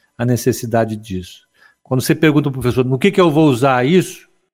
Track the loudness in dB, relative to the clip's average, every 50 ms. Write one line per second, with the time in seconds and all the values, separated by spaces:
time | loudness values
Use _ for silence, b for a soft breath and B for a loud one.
0 | _ _ _ -4 -2 0 0 0 0 -2 -2 -2 -4 -4 -2 -2 -2 -2 -4 -8
1 | -10 -10 -10 -10 -10 -12 -18 -20 _ b b b b b b b _ -4 -4 -2
2 | 0 -2 0 2 2 2 2 2 0 -2 -4 -4 -4 -2 0 0 0 -2 -2 0
3 | 0 0 2 2 2 2 4 4 4 2 2 2 2 2 2 2 2 2 2 2
4 | 0 0 -6 -16 -20 _ _ _ _ _